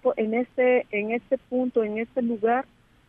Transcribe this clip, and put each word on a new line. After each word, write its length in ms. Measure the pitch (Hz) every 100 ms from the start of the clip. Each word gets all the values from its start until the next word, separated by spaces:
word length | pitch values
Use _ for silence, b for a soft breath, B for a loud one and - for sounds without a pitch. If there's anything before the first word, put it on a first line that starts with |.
co-, 120 | 254 -
en 180 | 220
este, 520 | 226 247 - 254 247 -
en 200 | 208 214
este 260 | 240 - 262
punto, 440 | - 254 254 233
en 160 | 214 214
este 240 | 233 262
lugar, 440 | 233 220 220 247 - _ _ _